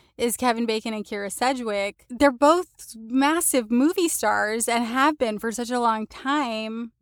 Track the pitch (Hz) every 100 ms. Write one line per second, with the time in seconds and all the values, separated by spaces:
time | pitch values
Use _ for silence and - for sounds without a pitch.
0 | _ - 240 - 254 226 233 220 226 214
1 | 202 208 202 - 247 262 226 202 202 -
2 | - 247 285 240 285 349 349 - - 226
3 | 220 254 277 330 339 269 214 240 285 370
4 | 339 - 214 208 208 226 233 233 233 254
5 | 285 302 233 214 226 220 233 247 233 220
6 | 214 - 269 294 247 220 220 226 233 _